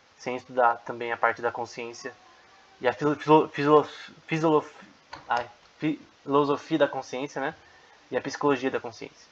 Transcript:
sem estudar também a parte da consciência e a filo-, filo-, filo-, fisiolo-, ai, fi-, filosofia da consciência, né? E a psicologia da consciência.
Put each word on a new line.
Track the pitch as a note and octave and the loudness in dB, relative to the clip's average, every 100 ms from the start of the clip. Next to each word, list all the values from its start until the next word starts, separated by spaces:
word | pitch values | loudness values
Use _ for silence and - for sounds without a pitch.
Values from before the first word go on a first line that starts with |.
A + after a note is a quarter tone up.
| _ - | _ -14
sem | - | -10
estudar | B2 - B2+ A#2+ A#2+ | -10 -6 0 2 0
também | - A#2+ A#2 | -8 -10 -8
a | A#2 | -2
parte | A#2 A2+ | -2 -2
da | A#2 | -6
consciência | B2 A#2 - A#2 A#2 B2+ - - - _ _ _ - | -6 -10 -10 -12 -12 -16 -16 -20 -20 _ _ _ -4
e | B2+ | -2
a | |
filo-, | A#2+ D3 C#3+ | 0 0 0
filo-, | D3 D#3 D#3 | 6 6 6
filo-, | - C#3+ D3+ - - - - - | 0 6 6 4 -6 -20 -16 -6
fisiolo-, | D#3+ D#3+ D3+ C#3+ - - - _ - - | 0 2 2 0 -12 -20 -20 _ -14 -4
ai, | A#2+ A#2 - - - | -4 -4 -14 -20 -6
fi-, | D#3 - - _ | -4 -4 -10 _
filosofia | C#3+ C#3 C#3+ C#3 - D#3+ | 0 2 4 0 -2 0
da | C#3+ | 0
consciência, | C3+ C3 B2+ C#3+ C#3+ | 0 -8 -8 -6 -6
né? | C#3 - - - - - - | -6 -8 -16 -20 -20 -20 -6
E | B2+ | -4
a | |
psicologia | C#3+ - D3 C3 C3 | -4 -2 0 2 0
da | B2 | -4
consciência. | A#2+ A2+ A#2 - - | -8 -12 -16 -18 -18